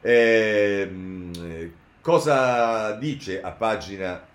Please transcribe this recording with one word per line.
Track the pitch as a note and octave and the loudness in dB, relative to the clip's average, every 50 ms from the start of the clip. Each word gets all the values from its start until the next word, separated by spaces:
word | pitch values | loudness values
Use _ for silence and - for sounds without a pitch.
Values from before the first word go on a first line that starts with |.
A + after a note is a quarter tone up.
Ehm, | - A2+ A#2+ A#2+ A#2 A2+ A2+ A2 A2 G#2+ G#2+ G#2 G#2 G2+ G2+ G2 G2 F#2+ F#2+ F#2 F#2 F#2 F#2 F#2 F2+ F2 E2+ | 2 4 4 6 6 6 6 4 4 4 4 2 2 2 2 -2 -4 -6 -8 -12 -10 -10 -10 -10 -10 -12 -12
eh, | E2+ E2+ E2+ E2 E2 E2+ E2+ - - _ _ _ _ | -12 -12 -12 -10 -10 -12 -12 -14 -20 _ _ _ _
cosa | _ E3 E3+ D#3+ - D3+ C#3+ C3 C3 B2+ B2 A#2+ A#2 A#2 A2+ A2 A2 G#2+ G#2+ | _ 2 2 2 4 2 2 2 2 2 2 2 2 2 0 -2 -2 -4 -6
dice | A2 C3 D3+ C3+ - - F#2+ F#2 F#2+ | -4 -6 -6 -8 -8 -8 -8 -8 -6
a | - F#2 | -8 -10
pagina | F2 - A2+ A2 A2 G#2 G2 F#2+ G2 F#2+ F#2+ F2+ F2+ E2 - _ | -6 -4 -2 -2 -2 -2 -6 -12 -10 -8 -6 -6 -8 -8 -12 _